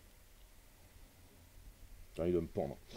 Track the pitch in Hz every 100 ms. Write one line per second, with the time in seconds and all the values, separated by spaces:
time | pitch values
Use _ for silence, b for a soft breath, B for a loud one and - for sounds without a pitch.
0 | - - - - - - - - - -
1 | - - - - - - - - - -
2 | - - 85 87 82 - 73 - -